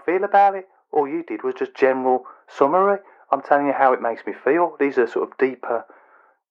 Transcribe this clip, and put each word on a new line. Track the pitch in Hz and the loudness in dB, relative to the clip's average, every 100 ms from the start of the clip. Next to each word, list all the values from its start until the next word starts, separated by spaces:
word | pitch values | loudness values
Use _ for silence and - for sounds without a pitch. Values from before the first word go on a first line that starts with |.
| - | 0
feel | 180 196 | -2 2
about | 202 202 196 | 4 4 2
it. | 185 _ _ | -8 _ _
All | 151 139 | -4 -2
you | 165 | -4
did | 160 107 | -8 -8
was | 127 127 | -6 -6
just | 131 | -8
general | - 131 131 127 127 - - _ | 0 2 2 0 -2 -2 -20 _
summary. | - 139 175 196 196 - _ _ | -2 0 2 0 -2 -6 _ _
I'm | 139 | -6
telling | - 143 143 | 0 0 2
you | |
how | 127 135 | 2 2
it | 123 | 2
makes | 117 110 - | -2 -6 -10
me | |
feel. | - - 160 170 156 | -6 0 0 0 -2
These | 143 131 | -2 0
are | 113 | 0
sort | - 110 | -2 -6
of | - | -2
deeper | 131 123 - 117 - _ _ _ _ _ _ | -2 -2 -6 -6 -8 _ _ _ _ _ _